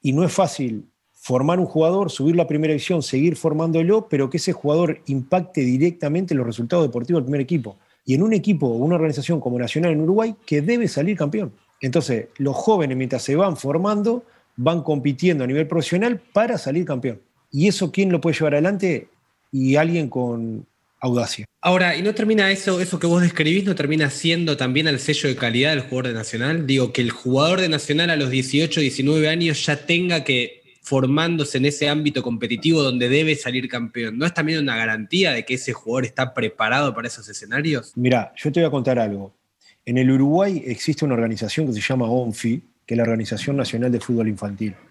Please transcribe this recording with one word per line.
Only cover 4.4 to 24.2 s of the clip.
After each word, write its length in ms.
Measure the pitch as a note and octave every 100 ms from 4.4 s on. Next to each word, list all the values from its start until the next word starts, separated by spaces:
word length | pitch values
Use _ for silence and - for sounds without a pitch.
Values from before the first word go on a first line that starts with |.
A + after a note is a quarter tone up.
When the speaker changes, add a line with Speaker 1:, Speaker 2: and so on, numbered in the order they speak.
| -
Speaker 1:
jugador 480 | - C#3+ D3+ F3 D3+ -
impacte 540 | C3+ B2+ F3+ C#3+ -
directamente 720 | B2+ C3 E3+ E3+ D3 D#3+ F#3
los 120 | C#3+ A#2+
resultados 400 | A2+ A#2+ F3 D3
deportivos 360 | A#2+ A#2+ E3+
del 40 | B2+
primer 160 | C#3+
equipo, 360 | C3 E3+ A2 - _ _ -
y 60 | C3
en 80 |
un 100 | G#3+
equipo 320 | G#3+ G#3 E3+ C3+
o 120 | A#2
una 180 | C#3+ F3
organización 440 | D#3+ C#3+ - E3
como 200 | B2 B2
Nacional 320 | A#2+ D#3 F3
en 100 | D3+
Uruguay 320 | D#3+ G3+ A3+ G#3+
que 200 | - D3
debe 240 | D#3 A#3+ G#3+
salir 280 | - E3 G3
campeón. 380 | C#3+ G#3+ D#3+ - _ _
Entonces, 500 | C3+ D#3+ C#3 A#2 - -
los 160 | C#3 C3+
jóvenes, 420 | - G#3 C#3+ C3
mientras 240 | C3 B2+
se 140 | - D3
van 200 | G3 D3+
formando, 680 | C3+ D#3 G3+ G#3 G#3 A#3+ - _ _ -
van 260 | C3 E3+
compitiendo 640 | C#3+ D3 C#3 C3 F3 D#3
a 40 | B2+
nivel 200 | C#3 D3+
profesional 520 | E3+ D3+ F3 A#3 B3 _
para 240 | G3+ A3+ A3
salir 280 | - D3+ E3
campeón. 360 | C3 B2+ A2 _ _ _
¿Y 160 | C#3 G3
eso 240 | G3 F3
quién 200 | - G3
lo 80 | E3+
puede 160 | E3 D3+
llevar 200 | D#3 C#3+
adelante? 540 | E3+ G3+ F#3+ C3+ - _ _ _ _
Y 240 | C3+ C3 C#3+
alguien 340 | D#3+ E3+ C#3+
con 560 | B2+ B2 A#2 A2+ A2 A2 _ _ _
audacia. 460 | B2+ A#2+ A2 - G#2 _
Speaker 2:
Ahora, 340 | F3+ F#3 F3+ D#3
¿y 40 |
no 140 | G3 G#3
termina 340 | G#3+ A3 G3
eso, 300 | G3 G3 F3+
eso 180 | F3+ E3
que 80 | E3+
vos 160 | F3
describís, 440 | F3 E3+ D#3 F#3 G3
no 100 | D#3+
termina 340 | D3 D#3 C#3+
siendo 480 | -